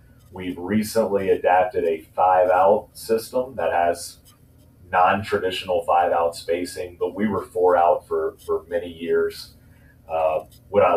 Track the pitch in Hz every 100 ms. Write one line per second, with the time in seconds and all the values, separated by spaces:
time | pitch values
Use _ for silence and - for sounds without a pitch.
0 | - - _ 95 92 87 90 107 104 113
1 | 101 98 95 90 - 90 92 90 82 80
2 | - - - 107 107 107 98 104 - -
3 | - 113 - 127 127 95 85 87 85 85
4 | - - _ _ _ _ _ _ - 92
5 | 90 101 104 101 92 92 98 87 90 87
6 | 85 87 85 - - 85 90 95 90 87
7 | 90 90 107 95 90 87 90 90 85 -
8 | - - - - 104 101 - - 87 82
9 | 85 82 82 - - - - - - -
10 | - - - - - - - - -